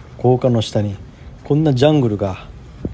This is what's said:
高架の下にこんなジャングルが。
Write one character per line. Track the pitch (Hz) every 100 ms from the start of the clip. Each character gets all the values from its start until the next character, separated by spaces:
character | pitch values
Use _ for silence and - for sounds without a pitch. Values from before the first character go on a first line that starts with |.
| - -
高 | 123 127
架 | 131
の | 117
下 | - 110
に | 104 98 - - - -
こ | - 147
ん |
な | 156
ジ | 123 147
ャ |
ン | 151
グ | 117
ル | 101
が。 | 98 92 - - - - -